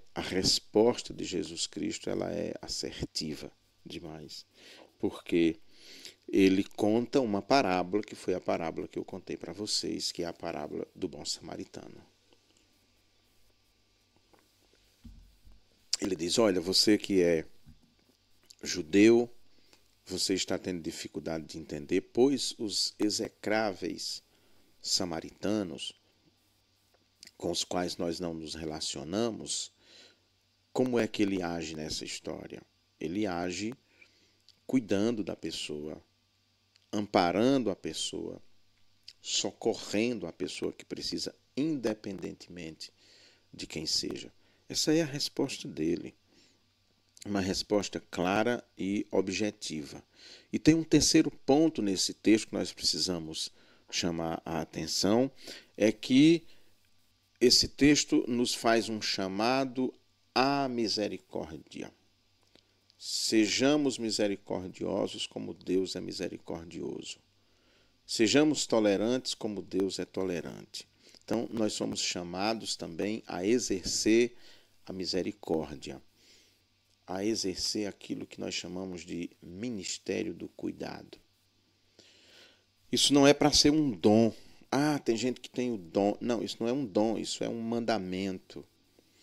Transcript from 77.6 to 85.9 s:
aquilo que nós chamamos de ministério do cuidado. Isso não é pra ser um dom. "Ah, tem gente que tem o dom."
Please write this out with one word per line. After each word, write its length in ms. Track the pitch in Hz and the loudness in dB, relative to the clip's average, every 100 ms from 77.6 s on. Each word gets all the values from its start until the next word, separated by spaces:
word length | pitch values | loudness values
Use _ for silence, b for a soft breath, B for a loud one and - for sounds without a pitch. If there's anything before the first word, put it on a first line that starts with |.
| - 107 101 | -4 -2 -4
aquilo 400 | - - 110 101 | -8 -10 -8 -8
que 140 | - | -8
nós 120 | 95 | -8
chamamos 500 | - 90 90 95 87 | -6 -8 -8 -8 -10
de 280 | 85 85 87 - | -8 -8 -8 -12
ministério 920 | 80 90 123 107 - - - 98 92 | -16 -10 -8 -8 -8 -8 -4 -4 -4
do 140 | 87 85 | -8 -12
cuidado. 680 | - 87 85 - - - - _ _ _ _ _ _ b b b b b b b b b _ _ | -8 -8 -8 -10 -10 -16 -20 _ _ _ _ _ _ b b b b b b b b b _ _
Isso 240 | 123 - | 0 4
não 100 | 143 | 8
é 80 | 143 | 8
pra 200 | 143 147 | 8 6
ser 180 | - 147 | 6 6
um 220 | 156 147 | 4 2
dom. 420 | 90 107 107 113 b b b - | 4 6 8 6 b b b -2
"Ah, 300 | 131 151 143 | 0 2 2
tem 180 | - 113 | 0 0
gente 240 | 127 123 | 0 -4
que 80 | - | -8
tem 240 | - 123 | -4 -2
o 60 | 110 | -4
dom." 380 | 82 | -2